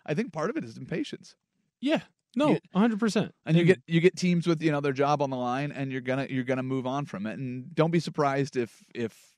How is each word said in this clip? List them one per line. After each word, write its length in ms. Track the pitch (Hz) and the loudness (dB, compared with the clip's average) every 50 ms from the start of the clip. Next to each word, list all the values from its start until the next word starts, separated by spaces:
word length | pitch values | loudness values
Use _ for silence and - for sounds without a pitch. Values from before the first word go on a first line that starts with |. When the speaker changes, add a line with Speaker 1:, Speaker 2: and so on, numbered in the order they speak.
| - | -8
Speaker 1:
I 100 | - 147 | -4 -2
think 180 | 165 233 240 - | -2 -2 -4 -4
part 180 | 160 151 202 | -4 -4 -2
of 60 | 285 | -4
it 80 | 320 135 | -4 -8
is 120 | 113 113 | -8 -10
impatience. 600 | 127 131 - 156 208 285 - - - - - - _ _ _ _ _ _ _ _ _ | -14 -10 -8 -6 -6 -6 -6 -10 -14 -16 -20 -20 _ _ _ _ _ _ _ _ _
Speaker 2:
Yeah. 200 | - 277 320 208 - - _ _ _ _ _ | -2 0 0 -2 -2 -6 _ _ _ _ _
No, 120 | 233 294 294 | 0 2 2
Speaker 1:
You 60 | 190 | 2
get 80 | - - _ - | 2 -2 _ 0
Speaker 2:
a 40 | 180 | 2
hundred 180 | 214 240 220 202 | 2 2 2 0
percent. 340 | 233 220 - 220 151 - - _ _ | 0 0 0 0 -2 -2 -4 _ _
Speaker 1:
And 100 | - 160 | 2 4
you 40 | 170 | 6
Speaker 2:
And 80 | 170 165 | 6 6
Speaker 1:
get, 140 | 185 - - | 4 4 2
you 140 | - 165 165 | 0 2 4
get 160 | 160 185 - | 4 4 4
teams 320 | - 180 180 175 175 156 170 | 2 2 2 2 2 2 0
with, 120 | 165 156 | 0 2
you 120 | 165 160 151 | 2 0 0
know, 80 | 143 | 0
their 120 | 143 143 135 | 0 0 0
job 300 | 131 143 139 151 139 143 | 2 2 2 2 2 0
on 80 | 135 | -2
the 60 | 135 | -2
line, 340 | 127 123 123 123 135 147 147 | -4 -2 -2 -2 -2 -4 -4
and 220 | - 135 139 135 131 | -6 -6 -6 -6 -6
you're 80 | 131 | -4
gonna, 260 | 127 127 127 135 135 - | -4 -2 -2 -2 -2 -2
you're 140 | 131 131 123 | -4 -4 -2
gonna 220 | 127 131 127 131 | -2 -2 -2 -2
move 200 | 131 135 135 123 | -2 -4 -4 -2
on 220 | 127 131 143 147 | -4 -4 -4 -6
from 200 | - - 92 101 | -6 -8 -8 -6
it. 120 | 110 92 104 | -6 -6 -6
And 340 | 139 127 123 127 127 160 165 | -8 -8 -8 -8 -10 -4 0
don't 200 | 156 156 165 170 | 2 2 4 4
be 80 | 170 | 2
surprised 560 | - 170 - - 147 139 139 139 139 135 - | 0 0 0 0 0 2 2 0 0 0 -2
if, 260 | 127 117 - - - - _ - | -2 -4 -4 -6 -12 -20 _ -8
if 440 | - 117 107 - - - _ _ | -6 -6 -6 -6 -10 -20 _ _